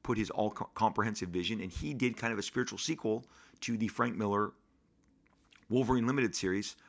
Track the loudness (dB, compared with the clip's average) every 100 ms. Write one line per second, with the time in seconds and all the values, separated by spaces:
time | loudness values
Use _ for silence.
0 | -2 0 0 0 0 -2 -8 0 0 2
1 | 0 0 -2 -2 -2 -2 -4 -6 -4 0
2 | 0 0 -2 -2 -2 -2 -2 -2 -4 -2
3 | 0 0 -2 -20 -20 -10 -4 0 0 0
4 | 0 0 0 2 0 -4 _ _ _ _
5 | _ _ _ _ _ -16 0 2 4 4
6 | 4 2 2 2 0 0 -2 -10